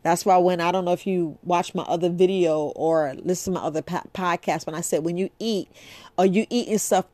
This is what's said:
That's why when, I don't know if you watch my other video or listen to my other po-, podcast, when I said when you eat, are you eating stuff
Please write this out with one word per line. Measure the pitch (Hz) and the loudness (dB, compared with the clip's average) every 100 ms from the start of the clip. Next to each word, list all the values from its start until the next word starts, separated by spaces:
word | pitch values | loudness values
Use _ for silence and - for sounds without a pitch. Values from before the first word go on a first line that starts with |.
That's | 160 175 | 0 0
why | 202 180 | 4 6
when, | 180 180 | 4 2
I | 170 | 0
don't | 185 | 0
know | 175 | 0
if | 175 196 | 0 0
you | 180 165 - | -2 -2 -6
watch | - 175 180 | -2 -2 -2
my | 180 | -6
other | - 170 175 | -4 0 0
video | 175 185 190 165 156 147 - | 4 2 4 2 2 -2 -2
or | 160 160 147 131 | 0 2 0 -4
listen | 180 180 - | -4 -4 -4
to | 180 | -4
my | 151 | -4
other | 156 | -4
po-, | - 175 - | -6 -8 -8
podcast, | - 180 175 - 156 - | -6 -4 -2 -2 -4 -6
when | 160 | -8
I | |
said | 165 165 | -2 -2
when | 165 175 | -2 -2
you | 190 - | -4 -4
eat, | 226 202 - - - - - - | -4 -4 -6 -14 -20 -20 -6 2
are | 190 | 2
you | 185 - | 2 0
eating | 240 - 208 | -2 -2 -2
stuff | - 190 - | 0 0 -2